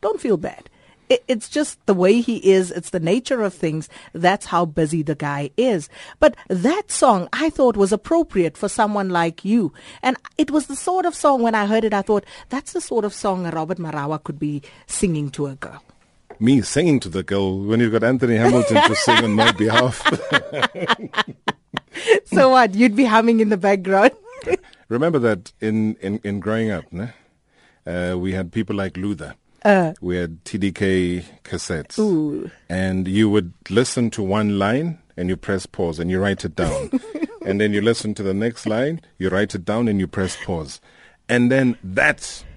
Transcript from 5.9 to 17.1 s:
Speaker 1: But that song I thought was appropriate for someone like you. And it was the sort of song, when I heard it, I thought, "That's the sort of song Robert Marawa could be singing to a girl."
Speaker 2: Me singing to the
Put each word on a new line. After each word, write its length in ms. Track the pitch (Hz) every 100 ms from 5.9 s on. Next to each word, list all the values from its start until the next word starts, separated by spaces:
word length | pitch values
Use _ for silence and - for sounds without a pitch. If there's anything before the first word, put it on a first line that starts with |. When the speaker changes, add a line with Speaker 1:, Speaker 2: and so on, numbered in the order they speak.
| - - -
Speaker 1:
But 160 | 302 - -
that 420 | 185 226 381 -
song 380 | - 277 190 175
I 160 | 240 311
thought 280 | - 254 208
was 160 | 190
appropriate 640 | 208 - 330 320 196 165 -
for 120 | 208
someone 420 | - 208 208 190
like 340 | 175 170 -
you. 280 | 190 233 170 - - -
And 140 | 254 - - -
it 140 | 285
was 160 | 294 -
the 80 |
sort 320 | 269 - 370 349
of 80 |
song, 280 | - 302 269
when 120 | 233
I 120 | 220 202
heard 180 | 220
it, 100 | 214
I 80 | 202
thought, 220 | 190 208 - - -
"That's 240 | 269 -
the 80 | 349
sort 240 | - 233
of 100 | 208
song 340 | - 208 185 170
Robert 300 | 160 160 185
Marawa 400 | 160 151 143 156
could 160 | - 147
be 220 | 151 147 - - -
singing 420 | - 196 151 143 -
to 80 | 139
a 80 |
girl." 260 | 135 - - _ _ _ _ - -
Speaker 2:
Me 200 | 113 139
singing 360 | 98 143 175 135
to 100 |
the 140 | 92